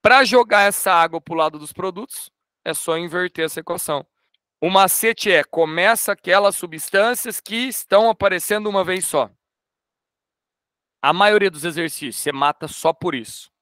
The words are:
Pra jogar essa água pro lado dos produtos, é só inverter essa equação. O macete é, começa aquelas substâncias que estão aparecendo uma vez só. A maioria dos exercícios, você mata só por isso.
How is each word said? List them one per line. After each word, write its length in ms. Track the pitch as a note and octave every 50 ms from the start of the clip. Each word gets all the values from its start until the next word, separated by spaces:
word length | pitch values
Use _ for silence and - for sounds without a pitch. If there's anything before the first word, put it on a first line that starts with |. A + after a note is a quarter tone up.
Pra 240 | - A3 B3 C4+ C4+
jogar 380 | G#3 A3 B3 A#3 G#3+ A#3 G#3
essa 300 | G3+ G3+ G3 - - F#3+
água 280 | F#3 E3+ E3 E3 E3 E3
pro 140 | _ - E3+
lado 240 | E3 D#3+ D#3 D#3 D3+
dos 140 | D3+ D3+
produtos, 580 | - - F3+ F#3+ F3+ F#3+ A#3 _ - - - - _ _ _ _ _ _ _
é 80 | E3
só 240 | D#3 - - - D#3+
inverter 480 | E3 F3 E3+ D3+ F3+ F3+ F3+ _ - D#3+
essa 160 | D#3 - E3+
equação. 460 | D#3+ - E3+ E3 - - D3+ C#3 - _ _ _ _ _ _ _ _ _ _ _
O 80 | - F3
macete 600 | F#3+ F#3+ G3 F#3 - - - A3 A3+ - - G#3
é, 140 | F3+ D#3 C#3+
começa 680 | _ - E3 E3 D#3 D#3 E3+ F3+ G#3 A#3 - - -
aquelas 440 | G3+ _ _ F3+ F3 G3+ G3+ G3 F#3+
substâncias 840 | - - F3 D#3+ D#3 - - - G3 G#3 A#3 B3 - - A#3+ G3 -
que 300 | _ - G#3 A#3 B3 C4
estão 400 | A#3 - - _ G3 G3+ A3 A3+
aparecendo 580 | G#3+ _ G3 G3 F#3 F3 - - G#3 G#3+ G#3+
uma 160 | G#3+ G3+ G3
vez 220 | F#3 E3 F#3 F#3 F3+
só. 260 | - - D3 B2 G#2 _ _ _ _ _ _ _ _ _ _ _ _ _ _ _ _ _ _ _ _ _ _ _ _ _ _ _ _ _ _ _ _ _ _
A 100 | - C#3
maioria 380 | D#3+ F3+ G3+ G#3 G#3 G#3 G3+ G3
dos 140 | D#3+ D3+ C#3
exercícios, 520 | F3 D3+ D#3+ E3+ D#3 - - D3+ C3 A2
você 160 | - - D3+
mata 340 | C#3 C3+ C#3+ C#3+ D3 _ -
só 240 | D3 - - - D#3
por 240 | D#3+ _ - F3+ C#3+
isso. 380 | B2 A2 - - - - _ _ _